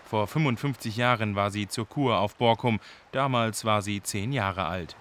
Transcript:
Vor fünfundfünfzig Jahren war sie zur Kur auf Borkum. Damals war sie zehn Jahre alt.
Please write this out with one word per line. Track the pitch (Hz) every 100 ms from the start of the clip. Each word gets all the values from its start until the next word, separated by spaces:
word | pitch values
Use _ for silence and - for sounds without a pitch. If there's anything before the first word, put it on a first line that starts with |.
Vor | - 110 104
fünfundfünfzig | 151 151 113 143 127 117 107
Jahren | 123 120 107
war | 101 101
sie | 104 101
zur | - 110
Kur | 151 131 104
auf | 104 -
Borkum. | 117 113 123 107 - - -
Damals | 135 139 123 113 107
war | 113 107
sie | 101 101
zehn | - 104 104
Jahre | 139 98 92 82
alt. | 92 82 -